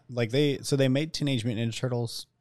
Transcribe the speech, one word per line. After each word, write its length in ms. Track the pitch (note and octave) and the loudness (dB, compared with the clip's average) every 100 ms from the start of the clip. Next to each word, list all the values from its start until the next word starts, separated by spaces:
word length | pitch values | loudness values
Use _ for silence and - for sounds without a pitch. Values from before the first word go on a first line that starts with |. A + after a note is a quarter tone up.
| - | -8
like, 220 | A#2+ A#2 | -4 0
they, 280 | C3 D3 C3+ | 2 2 0
so 140 | A#2 C#3+ | 0 2
they 120 | C3+ | 4
made 260 | C3 D#3+ | 4 0
Teenage 320 | - D3 C3 A2+ | -2 0 0 0
Mutant 260 | G#2+ A#2 | 0 -2
Ninja 60 | A2 | -2
Turtles, 480 | B2+ B2 A#2 - - _ | -2 -2 -4 -6 -12 _